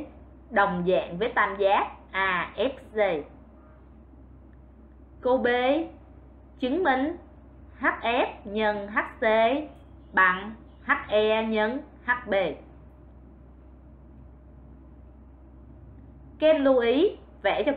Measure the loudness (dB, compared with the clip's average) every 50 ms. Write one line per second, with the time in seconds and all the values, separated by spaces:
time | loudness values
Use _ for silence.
0 | -4 -8 -16 -20 -20 -20 -20 -20 -12 -4 0 0 2 2 0 -2 0 0 0 0
1 | 0 -4 -6 -4 -4 -2 0 0 -2 -2 0 0 2 2 2 2 0 -4 -8 -18
2 | -16 -8 -4 -2 -2 -2 -2 -2 -4 -6 -4 -4 -4 -4 -4 -8 -14 -8 -2 0
3 | 0 0 0 -4 -6 -10 -16 -20 -20 -20 -20 -20 -20 -20 -20 -20 -20 -20 -20 -20
4 | -20 -20 -20 -20 -20 -20 -20 -20 -20 -20 -20 -20 -20 -20 -20 -20 -20 -20 -20 -20
5 | -20 -20 -12 -4 0 0 2 2 2 2 0 2 2 2 0 0 -2 -6 -12 -20
6 | -20 -20 -20 -20 -20 -20 -20 -20 -20 -18 -10 -6 -4 -2 0 0 0 2 2 0
7 | 0 -2 -4 -8 -14 -20 -20 -20 -20 -20 -20 -20 -20 -20 -10 -4 -2 -2 -2 -2
8 | -2 -2 0 0 -2 -2 -4 -12 -12 -8 -4 -2 0 0 0 -2 -6 -4 -4 -4
9 | -4 -4 -6 -2 0 2 4 4 4 2 2 0 -4 -8 -14 -20 -20 -20 -20 -20
10 | -12 -2 2 4 4 4 4 0 -6 -10 -14 -16 -20 -20 -20 -8 -2 -2 -2 -2
11 | -2 0 2 2 4 4 2 2 0 0 0 0 0 0 -2 -6 -8 -12 -18 -10
12 | -4 -4 -4 -2 -2 -2 0 0 0 0 -4 -8 -14 -20 -20 -20 -20 -20 -20 -20
13 | -20 -20 -20 -20 -20 -20 -20 -20 -20 -20 -20 -20 -20 -20 -20 -20 -20 -20 -20 -20
14 | -20 -20 -20 -20 -20 -20 -20 -20 -20 -20 -20 -20 -20 -20 -20 -20 -20 -20 -20 -20
15 | -20 -20 -20 -20 -20 -20 -20 -20 -20 -20 -20 -20 -20 -20 -20 -20 -20 -20 -20 -20
16 | -20 -20 -20 -20 -20 -14 -4 2 4 4 4 6 4 4 4 4 4 2 4 4
17 | 2 2 0 -4 -16 -20 -10 -4 -2 0 0 0 0 -2 -2